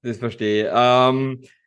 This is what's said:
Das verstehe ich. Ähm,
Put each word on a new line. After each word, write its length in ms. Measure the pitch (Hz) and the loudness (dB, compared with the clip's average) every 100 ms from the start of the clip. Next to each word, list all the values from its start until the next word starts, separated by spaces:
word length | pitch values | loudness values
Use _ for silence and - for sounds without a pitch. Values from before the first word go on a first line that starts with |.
Das 140 | 123 107 | -10 -8
verstehe 460 | 117 - 107 107 107 | -8 -6 -2 -2 0
ich. 40 | |
Ähm, 680 | 110 123 127 127 131 135 131 127 _ | 2 4 4 2 0 -4 -8 -18 _